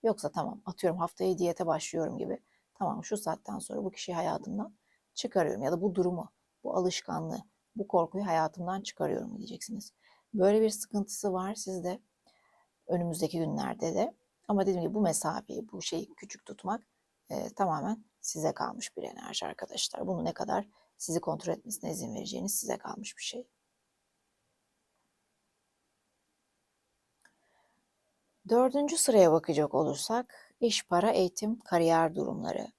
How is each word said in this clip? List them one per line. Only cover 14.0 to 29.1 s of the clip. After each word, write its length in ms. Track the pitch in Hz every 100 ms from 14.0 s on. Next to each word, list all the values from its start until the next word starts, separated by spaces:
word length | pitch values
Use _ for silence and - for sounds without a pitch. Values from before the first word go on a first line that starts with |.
| 233 - _ _ -
Ama 140 | 208 190
dediğim 160 | 180
gibi 120 | 165
bu 80 | 208
mesafeyi, 720 | 190 156 160 165 - - 220
bu 100 | 196
şeyi 340 | - 165 - -
küçük 300 | 202 - -
tutmak, 380 | 208 190 220 _ _ _ _ _
e, 200 | - -
tamamen 560 | - 190 156 143 226 - _
size 320 | - 160 156
kalmış 440 | - - - - -
bir 60 |
enerji 420 | - - - - 78
arkadaşlar. 640 | - - - - - 185
Bunu 180 | 180 160
ne 80 |
kadar 340 | - - 190 208 _ _ _
sizi 240 | - 165
kontrol 320 | 170 151 170
etmesine 380 | - - 214 -
izin 240 | 180 - -
vereceğiniz 400 | - - 196 -
size 220 | - -
kalmış 400 | - - 202 -
bir 60 |
şey. 240 | - - 247 _ _ _ _ _ _ _ _ _ _ _ _ _ _ _ _ _ _ _ _ _ _ _ _ _ _ _ _ _ _ _ _ _ _ _ _ _ _ _ _ _ _ _ _ _ _ _ _ _ 190
Dördüncü 480 | 233 262 277 285 330
sıraya 340 | -